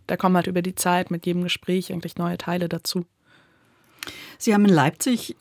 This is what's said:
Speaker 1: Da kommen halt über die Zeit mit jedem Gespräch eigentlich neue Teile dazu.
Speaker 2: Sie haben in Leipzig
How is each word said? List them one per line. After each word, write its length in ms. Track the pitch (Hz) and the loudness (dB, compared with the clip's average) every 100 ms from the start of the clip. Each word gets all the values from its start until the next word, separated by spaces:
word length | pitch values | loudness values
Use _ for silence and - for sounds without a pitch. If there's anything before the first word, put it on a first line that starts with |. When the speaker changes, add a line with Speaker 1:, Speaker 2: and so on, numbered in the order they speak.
| - | -8
Speaker 1:
Da 100 | 180 | -2
kommen 180 | 190 185 | 2 2
halt 120 | 170 | 2
über 160 | 180 | -2
die 100 | 180 | -2
Zeit 380 | - 180 180 180 | -2 0 0 -2
mit 160 | 170 180 | -4 -2
jedem 160 | 175 | -2
Gespräch 500 | 175 - - 185 175 | -2 -4 -2 -2 -2
eigentlich 240 | 180 170 - | -8 -8 -4
neue 220 | 170 175 | -4 -4
Teile 300 | - 175 175 | -4 -4 -4
dazu. 360 | 165 - 185 175 _ _ _ _ _ _ _ _ _ - - - - | -4 -4 -6 -8 _ _ _ _ _ _ _ _ _ -16 -16 -20 -4
Speaker 2:
Sie 160 | - 208 | 2 4
haben 100 | 208 | 6
in 80 | |
Leipzig 640 | 165 143 - - 240 - - | 6 4 2 -2 -2 -4 -8